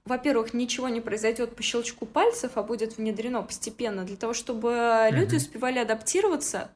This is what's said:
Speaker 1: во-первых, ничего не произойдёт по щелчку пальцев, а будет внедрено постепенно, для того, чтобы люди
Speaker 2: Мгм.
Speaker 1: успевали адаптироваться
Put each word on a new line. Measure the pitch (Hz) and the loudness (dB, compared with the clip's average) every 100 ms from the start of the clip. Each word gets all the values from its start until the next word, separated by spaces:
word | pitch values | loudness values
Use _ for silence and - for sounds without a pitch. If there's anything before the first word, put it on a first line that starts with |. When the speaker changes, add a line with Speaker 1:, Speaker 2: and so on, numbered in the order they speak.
| - | -4
Speaker 1:
во-первых, | 247 294 240 220 | 0 2 2 2
ничего | 240 247 - 254 | -2 -2 -2 -2
не | 233 | -2
произойдёт | 226 208 220 226 233 - | -2 0 0 0 -4 -4
по | |
щелчку | 226 233 233 - 220 | -2 -2 -4 -6 -4
пальцев, | 302 453 466 247 - | 2 2 2 -2 -4
а | |
будет | 208 233 220 226 | -2 -2 -4 -2
внедрено | 220 214 233 247 | -2 -2 -2 -4
постепенно, | 190 - - - 233 196 185 | -4 -8 -8 -4 -4 -4 -6
для | 196 | -6
того, | 226 | -4
чтобы | 233 - 226 233 240 233 226 220 | -4 -4 -2 0 2 4 6 6
люди | 220 - 311 | 6 4 2
Speaker 2:
Мгм. | |
Speaker 1:
успевали | - 226 254 254 | 0 -2 -2 0
адаптироваться | 226 220 - 359 403 330 - 196 - | 0 0 0 2 4 2 -2 -4 -8